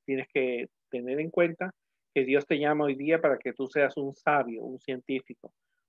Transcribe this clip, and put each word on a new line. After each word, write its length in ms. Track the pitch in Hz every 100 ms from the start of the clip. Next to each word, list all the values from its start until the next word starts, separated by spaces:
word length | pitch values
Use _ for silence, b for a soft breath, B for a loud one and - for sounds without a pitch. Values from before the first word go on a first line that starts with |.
| -
tienes 220 | 135 127
que 340 | 147 127 120 - _ _
tener 320 | 123 123 143
en 80 | 160
cuenta 400 | 175 170 165 185 - _ _ _
que 120 | 139 131
Dios 200 | 143 143
te 140 | 147
llama 260 | 151 151 147
hoy 100 | 135
día 260 | 147 165
para 160 | 160 127
que 160 | 127
tú 140 | 117 131
seas 280 | 151 139 151
un 180 | 139
sabio, 500 | - 156 147 120 113
un 160 | 123 131
científico, 720 | - 127 - 131 - 120 - _ _ _